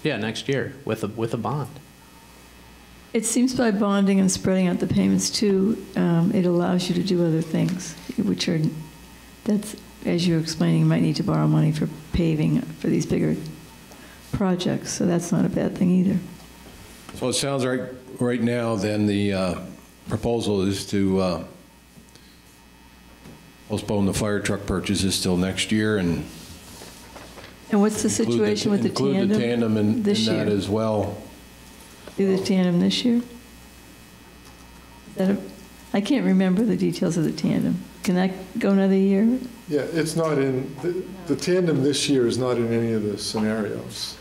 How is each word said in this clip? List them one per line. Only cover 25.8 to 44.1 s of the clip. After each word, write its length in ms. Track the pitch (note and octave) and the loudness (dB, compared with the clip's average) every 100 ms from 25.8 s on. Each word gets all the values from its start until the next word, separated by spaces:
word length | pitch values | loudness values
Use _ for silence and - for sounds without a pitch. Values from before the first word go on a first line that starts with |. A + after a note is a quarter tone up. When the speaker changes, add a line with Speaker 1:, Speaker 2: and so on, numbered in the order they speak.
| G#2+ G#2+ | 2 2
Speaker 3:
and 260 | F2 D#2 D#2 - - - - - - - - - - - - - - | 0 -2 -4 -14 -18 -20 -20 -20 -20 -20 -20 -20 -20 -20 -20 -20 -2
Speaker 2:
And 100 | G#3+ | 2
what's 200 | G#3 G#3 | 2 2
the 60 | G#3+ | -2
Speaker 3:
Include 180 | - A3+ | 0 0
the 40 | A#3 G#3+ G#3 | 2 2 2
Speaker 2:
situation 160 | A3 | 2
with 120 | G3+ | 2
the 60 | A3+ | 0
Speaker 3:
include 400 | - G3+ G3 G3 | 2 2 2 2
the 100 | G#3+ | 2
Speaker 2:
tandem 340 | A#2+ A#2+ A2+ | 2 2 2
Speaker 3:
tandem 40 | G#2+ | 2
in, 260 | G#2 A2+ | 2 2
Speaker 2:
this 240 | G3+ G#3 A2 | 2 2 2
Speaker 3:
in 100 | A2 | 0
that 100 | G#2 | 2
Speaker 2:
year? 80 | G#2 | 0
Speaker 3:
as 120 | F2+ | 0
well. 480 | G#2+ A2 G#2+ F#2+ - - - - - - - - - - - | 0 0 0 -2 -6 -14 -20 -20 -20 -20 -20 -20 -20 -18 -2
Speaker 2:
Do 180 | G3 F#3+ | 0 2
the 60 | |
tandem 360 | F#3+ F#3+ F3+ F3 | 2 2 4 4
this 240 | F#3+ - | 2 2
year? 120 | B3 A#3 | 2 0
Is 60 | A#3+ - - - - - - - - - - - - - - - - - - G3+ | 0 -14 -20 -20 -20 -20 -20 -20 -20 -20 -20 -20 -20 -20 -20 -20 -20 -20 -18 -2
that 160 | F#3+ | 0
a, 60 | G3+ - - - - - | 0 -4 -16 -20 -20 -4
I 80 | G3 | -2
can't 240 | G3+ C4+ F#3 | 2 2 4
remember 380 | F#3+ F#3+ F#3 | 4 4 4
the 140 | A3+ F3+ | 2 2
details 400 | F3+ E3 F3+ D#3+ | 0 0 0 0
of 60 | |
the 80 | D3+ | 0
tandem. 500 | - F3 - - F3 - - | 0 0 0 0 -2 -6 -8
Can 120 | - F3+ | -2 0
that 440 | F#3+ F#3 - - | 0 -2 -10 -2
go 120 | G3 | 2
another 240 | G3 F#3+ F#3+ | 4 4 4
year? 280 | G3 G3 A3+ B3+ B3+ - - | 4 4 2 0 -4 -14 -4
Speaker 4:
Yeah, 140 | D3 | -2
it's 340 | B2+ E3 D#3 E3 | -2 -2 -2 0
not 220 | D#3+ C#3+ | 0 2
in, 360 | C3+ C3 - - | 0 0 -4 -6
the, 220 | E3+ F3+ F#3 - - | -6 -4 -8 -12 -4
the 80 | C3+ | -2
tandem 480 | - F3+ F3 C#3+ | 0 2 2 2
this 240 | C3+ C3+ - | 2 0 2
year 200 | C3+ A#2+ | 2 2
is 100 | A2+ | 2
not 200 | B2+ A#2+ | 0 0
in 140 | A2+ | 0
any 220 | A#2 A#2 | 0 0
of 100 | A2+ | 0
the 140 | G#2 G2 | -2 -4
scenarios. 1000 | - A2 G#2+ A2 G#2 E2 B1 - - | -6 -2 -2 0 -4 -6 -8 -10 -10